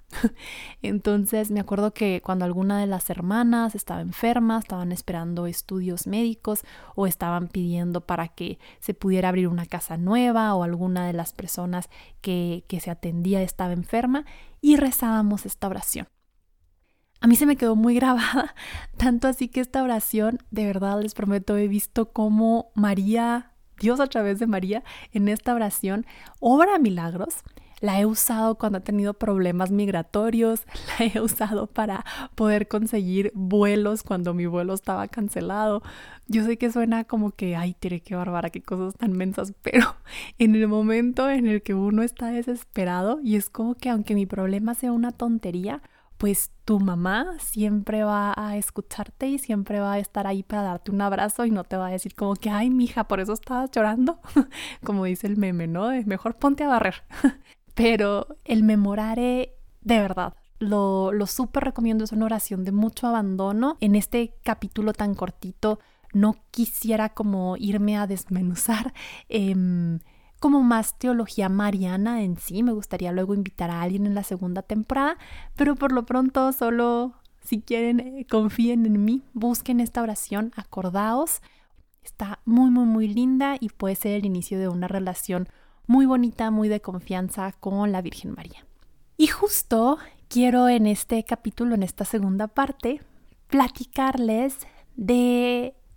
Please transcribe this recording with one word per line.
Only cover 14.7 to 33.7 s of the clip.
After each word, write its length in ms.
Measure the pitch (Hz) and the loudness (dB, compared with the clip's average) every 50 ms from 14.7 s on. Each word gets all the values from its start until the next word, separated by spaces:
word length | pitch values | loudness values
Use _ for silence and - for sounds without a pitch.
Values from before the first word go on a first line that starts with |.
| 302 | 6
rezábamos 680 | 285 277 269 254 - 254 226 220 220 214 208 208 202 - | 6 6 2 0 0 0 2 2 2 2 2 0 0 -4
esta 240 | 196 - - - 196 | -8 -8 -6 -4 -4
oración. 400 | 190 196 - - - - 185 - _ _ _ _ _ _ _ _ _ _ _ _ _ _ _ _ _ _ _ _ _ _ | -4 -4 -4 -4 -6 -6 -8 -10 _ _ _ _ _ _ _ _ _ _ _ _ _ _ _ _ _ _ _ _ _ _
A 60 | - | 6
mí 100 | 233 240 | 6 8
se 100 | - 302 | 8 6
me 100 | 294 285 | 4 4
quedó 200 | 262 247 226 226 | 4 2 2 4
muy 180 | 214 220 240 240 | 4 4 4 4
<laughs> 20 | |
grabada, 580 | 247 262 262 254 240 233 - - 269 - 311 - - - - - - - - - | 4 4 4 4 2 2 0 0 0 -2 -2 -6 -14 -14 -14 -12 -12 -12 -12 -4
tanto 320 | - 233 254 240 240 269 269 | 0 2 2 2 4 2 0
así 200 | 254 - 247 240 | 0 0 -4 -2
que 120 | - 262 | -2 -2
esta 220 | 254 247 - 269 262 | -2 -2 -2 0 0
oración, 560 | 254 233 220 214 - - 214 214 220 247 233 - - | 0 0 -2 -2 0 0 2 2 2 0 -2 -8 -8
de 160 | - 220 214 | -6 -2 -2
verdad 360 | 202 196 190 190 196 202 208 208 | -2 0 0 0 0 0 0 -2
les 120 | 214 - | -4 -4
prometo, 420 | - 214 196 196 202 190 - 208 | -2 -2 0 0 0 0 0 0
he 120 | 208 208 202 | 2 2 2
visto 440 | 196 208 - - - 240 226 - - | 0 0 -2 -2 -2 -2 -2 -2 0
cómo 580 | - 220 214 214 214 226 226 226 233 - - - | 0 2 4 4 4 4 4 4 2 0 -2 0
María, 800 | 214 208 208 202 190 190 202 220 233 233 233 233 240 247 - _ _ - _ - - | 2 2 2 2 2 2 2 2 2 2 0 0 -2 -4 -8 _ _ -20 _ -10 -2
Dios 200 | 208 220 240 269 | 0 2 2 2
a 60 | 277 | 2
través 320 | 262 - 240 214 202 202 196 | 0 2 0 0 0 0 0
de 80 | 226 | 0
María, 360 | 226 208 190 185 185 208 233 - - - - - - - | 0 0 0 0 -2 -2 -4 -6 -8 -14 -18 -18 -6 -2
en 160 | 220 202 202 | 0 2 2
esta 260 | 208 220 - - 240 | 2 0 0 0 0
oración, 520 | 233 220 202 - - - 190 190 214 240 - - - - - - - | 0 0 -2 -2 -2 -2 -2 -2 -4 -4 -8 -12 -20 -20 -20 -12 0
obra 380 | - 233 254 285 330 392 403 349 | 4 4 6 6 6 6 6 4
milagros. 640 | 285 214 185 175 165 170 170 180 196 330 - - - - - - - - - - | 4 4 2 0 -2 -4 -4 -4 -6 -6 -8 -10 -12 -16 -20 -20 -20 -20 -10 -4
La 200 | - 202 190 196 | -2 0 2 2
he 60 | 208 | 2
usado 520 | 214 220 214 - - 240 220 220 226 220 220 | 2 2 0 0 0 0 2 2 0 0 0
cuando 200 | - 214 202 185 | -2 -2 -2 -2
he 20 | |
tenido 340 | - - 208 208 202 202 208 | -2 -2 -2 0 0 -2 -2
problemas 560 | - - 214 202 190 185 180 175 180 185 185 | -2 -2 0 2 2 2 2 2 0 0 2
migratorios, 920 | 202 202 208 196 185 170 165 - - 202 214 226 226 226 226 226 226 226 - | 2 2 2 2 0 -2 -4 -2 -2 0 0 2 2 2 2 2 2 -2 -4
<laughs> 320 | - - - - - - - | -10 -12 -12 -10 -6 -2 0
la 80 | 226 | 0
he 140 | 226 - 220 | 0 0 0
usado 480 | 220 220 - - 220 202 220 202 220 208 | 0 -2 -2 -2 -2 -2 -2 -2 -4 -4
para 360 | - - 220 214 190 196 - - - - 277 - - | -4 -4 -2 -2 -4 -6 -6 -8 -10 -12 -12 -10 -4
poder 320 | - 220 214 208 208 208 | 0 2 2 4 2 2
conseguir 640 | - - 214 220 220 - 214 190 180 185 190 196 208 - | 0 -2 -2 -2 0 0 -2 0 0 0 0 0 0 -2
vuelos 680 | 196 190 185 190 208 202 202 | -4 -2 2 4 4 4 4